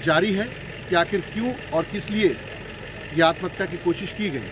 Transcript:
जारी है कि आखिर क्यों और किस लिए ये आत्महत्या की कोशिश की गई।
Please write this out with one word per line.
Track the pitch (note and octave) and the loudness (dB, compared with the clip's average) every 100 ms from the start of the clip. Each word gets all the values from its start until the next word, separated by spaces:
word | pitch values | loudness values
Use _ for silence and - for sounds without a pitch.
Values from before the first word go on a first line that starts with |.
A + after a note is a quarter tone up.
जारी | E3 D#3 G3+ | 4 4 4
है | F#3+ A#3 - - - - | 2 0 -6 -12 -12 0
कि | |
आखिर | F3+ E3+ G3+ | 2 4 0
क्यों | - G3+ A#3+ | -2 -2 -2
और | B3 - D#3+ | -2 -2 0
किस | E3 G#3 - | 0 -4 -2
लिए | G#3 G3 A#2+ - - - - - - - | 4 4 2 -6 -12 -12 -12 -12 -12 -6
ये | D3 | 4
आत्महत्या | E3 E3 F3+ - F#3+ | 4 4 -4 -4 -4
की | E3+ | -2
कोशिश | F3 E3+ G3 | 0 0 -2
की | - G#3 | -2 -2
गई। | C#3 G2 | -2 -6